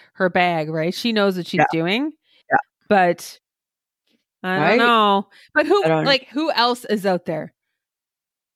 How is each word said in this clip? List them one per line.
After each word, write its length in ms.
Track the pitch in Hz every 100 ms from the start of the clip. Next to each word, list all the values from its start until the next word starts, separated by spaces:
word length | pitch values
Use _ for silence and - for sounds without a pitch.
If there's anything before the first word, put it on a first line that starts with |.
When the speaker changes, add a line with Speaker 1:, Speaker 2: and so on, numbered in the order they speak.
| _
Speaker 1:
her 160 | - 185
bag, 400 | 185 180 170 156
right? 240 | 160 160 190
She 160 | 240
knows 240 | 220 202 185
what 80 | 170
she's 140 | 180
Speaker 2:
Yeah. 60 | 151
Speaker 1:
doing. 400 | 160 170 214 302 - _ _ -
Speaker 2:
Yeah. 80 | - - _ -
Speaker 1:
But 500 | 208 180 175 - - _ _ _ _ _ _ _ _ _ _
I 120 | 185 185
don't 60 |
Speaker 2:
Right? 160 | 156 226
Speaker 1:
know. 480 | 240 233 208 196 196 _ _
But 140 | 302 302
who, 160 | 403
Speaker 2:
I 40 | 320
don't 160 | 160 -
Speaker 1:
like, 240 | 269 269
who 220 | 240 320
else 320 | - 240 240 -
is 200 | 214 190
out 200 | 180 180
there? 280 | 156 160 _ _ _ _ _ _ _ _ _ _